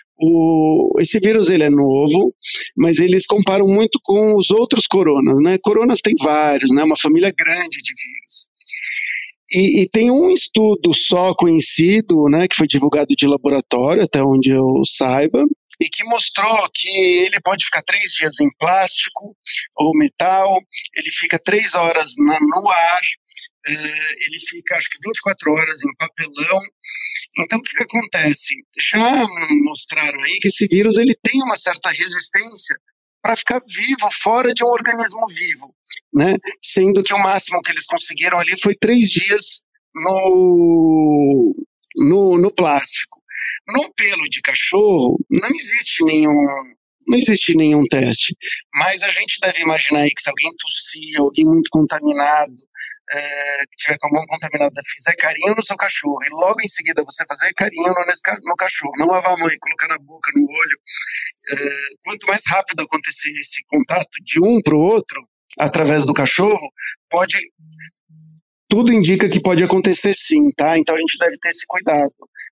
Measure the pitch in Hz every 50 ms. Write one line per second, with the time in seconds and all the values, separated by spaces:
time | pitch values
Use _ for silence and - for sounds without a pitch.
0 | - _ _ - 160 165 170 165 160 165 165 160 156 156 156 165 - - - -
1 | 165 - - 214 190 214 220 220 190 165 185 160 151 147 143 143 139 135 135 139
2 | 147 147 156 185 208 - - _ - - - - - - - - 156 170 160 151
3 | 175 180 185 190 - - 208 196 190 190 190 208 202 190 196 208 226 214 - -
4 | - - 196 208 214 214 214 202 180 - 202 220 247 - - 233 - - 190 196
5 | 175 156 143 135 135 - 135 139 156 175 185 185 - 202 214 220 233 - 233 -
6 | - 214 - - 135 151 151 151 151 147 143 131 135 127 131 147 156 156 156 -
7 | - 151 160 170 185 196 - - 156 160 170 175 349 330 - - - - - -
8 | - - - - - - - - - - _ - - - - - - - - -
9 | - - - - - - - _ _ - - 180 196 190 - 208 190 - - 220
10 | 233 240 254 285 349 370 359 - - - - 220 214 214 208 - - 170 147 -
11 | - - 180 180 185 190 170 - 175 170 165 156 143 - - 160 165 180 208 220
12 | 214 - 170 156 147 143 147 165 180 175 - - 156 143 - 139 139 147 143 151
13 | 143 139 139 - 147 143 143 135 123 139 139 135 - - 127 123 127 147 175 220
14 | 190 - - 139 135 135 135 131 127 131 135 131 131 131 131 139 135 - - -
15 | 139 127 127 139 151 165 214 262 294 294 285 _ _ - - - 170 - - -
16 | - 226 233 226 - - - 196 202 220 226 214 185 - - - - 190 196 190
17 | 190 180 175 175 185 196 196 196 - 180 196 185 - - - 160 - - 190 202
18 | 202 - - - 156 151 - - 147 143 - - 156 175 185 190 185 175 - -
19 | - - - - 202 208 - _ - - - - - - - - 151 160 160 151
20 | 147 135 - - 170 185 190 190 190 196 190 185 - - - - - - - -
21 | - 175 - - 180 165 170 165 - - 208 214 220 180 - 180 170 165 165 160
22 | 156 - 147 143 147 147 156 156 151 151 160 190 196 - 185 170 170 - 349 359
23 | - - - - _ - - - - - _ _ - 147 151 151 151 151 151 156
24 | 156 151 147 - 151 151 156 160 - - - 170 - - 180 165 - - - -
25 | - 214 220 - - 196 185 - - 156 151 160 160 156 156 151 147 139 - -
26 | 160 160 - - 160 147 143 151 156 170 190 190 196 - _ _ - - - -
27 | - - - - - - - 185 175 - 220 233 - - - - 233 - 220 233
28 | 220 - - 170 156 151 147 - - - 139 131 - _ - 151 - - - -
29 | 226 247 285 269 233 202 175 170 160 151 151 147 143 151 147 - - - - 160
30 | 151 147 143 139 139 160 185 196 - 202 - - 208 190 170 196 214 226 202 226
31 | 233 269 220 - - 226 254 269 262 247 202 - - 185 170 - - 175 156 165
32 | 175 175 180 180 - - - 196 220 226 - - - - - - _ _ _ _
33 | _ _ _ _ - 220 226 - - - 240 247 - - - 196 220 262 269 254
34 | 220 196 - - - 208 226 247 247 240 240 233 240 240 240 233 233 233 233 233
35 | 233 220 220 226 226 - - - - 165 147 - - - _ _ - - - -
36 | _ _ - 143 156 190 190 - - - - - - - - 196 185 202 196 196
37 | 190 - 202 202 196 190 196 190 - - 185 170 170 170 160 156 - - 170 170
38 | - - 151 151 165 175 175 175 170 170 190 - - 202 196 - 214 214 247 247
39 | 220 196 - 180 185 196 208 208 - - - - _ _ _ _ _ _ - 160
40 | 160 185 190 190 190 190 185 185 185 180 175 170 170 170 165 165 160 160 160 156
41 | 156 151 151 147 143 139 139 131 117 101 95 - - _ _ - - - - -
42 | 139 147 180 202 196 185 175 175 180 208 - - 180 151 143 139 - - - -
43 | - - - - _ - - - - - - - _ 202 220 269 311 - - -
44 | - - 190 170 147 147 - - - 139 131 - - - 180 202 214 208 185 156
45 | 123 123 - - - - - 180 214 247 311 330 - - 240 240 - - - -
46 | 165 156 156 156 151 151 147 147 143 139 139 135 135 123 - _ _ _ _ _
47 | - - 240 247 - 226 208 - - - 165 160 156 151 151 147 139 - 147 131
48 | 127 123 117 - - - 170 - - - - - - _ - 139 160 185 196 196
49 | 196 196 - 190 214 208 - - 196 185 160 165 165 160 160 156 151 151 147 147
50 | 147 147 - - - 151 139 - 151 165 - - - - - - - - - 156
51 | 151 - 156 147 143 139 - 156 156 160 165 165 160 - - 156 151 - 156 151
52 | 147 151 147 143 143 147 151 151 147 135 123 - - _ - - - - - -
53 | - - 143 143 147 147 143 143 143 143 143 139 143 - - - - 151 147 -
54 | 147 147 147 156 160 160 160 165 - 151 - 147 147 143 - 139 - - - -
55 | - 165 170 - 156 160 156 151 175 202 214 220 214 - 196 - 208 190 - -
56 | - 147 139 131 139 147 151 160 180 190 226 - - - - - - 165 165 -
57 | 147 - - - 165 - - - 170 190 - - 196 214 180 160 170 180 180 180
58 | 175 175 180 - - 185 208 185 180 170 175 - 185 190 - - 156 131 127 143
59 | 165 175 180 185 180 185 180 170 165 165 151 - - 156 160 - 160 160 160 151
60 | 143 143 156 156 - 147 - 143 - - - 302 165 - - - - - - -
61 | - - - - - - - _ - - 143 139 143 143 139 139 139 139 - _
62 | - 190 214 208 - 190 202 214 - - 175 196 - - 180 160 151 - 156 151
63 | - - - - - 147 147 143 - - - - - - 147 147 123 - 165 180
64 | - - - - - - - 160 180 214 240 214 - 156 156 151 165 196 226 -
65 | - - - - - _ _ _ _ - - - 151 143 - 165 156 143 151 151
66 | 131 127 147 151 135 - - - 190 214 208 - - 135 _ - - - - -
67 | _ - 165 175 185 190 - 196 - - _ - 156 156 160 156 156 160 _ _
68 | _ - 156 - - - - - _ _ _ _ _ - 202 226 240 240 233 214
69 | 175 165 190 - 208 180 - - - 185 175 165 185 - 190 190 - 190 175 -
70 | - 202 190 - - - - 151 - 143 - - 143 156 165 160 151 - 160 160
71 | 165 - - - 175 170 143 - - 170 170 - - - 180 180 - 165 151 147
72 | 143 139 _ - - _ - - - -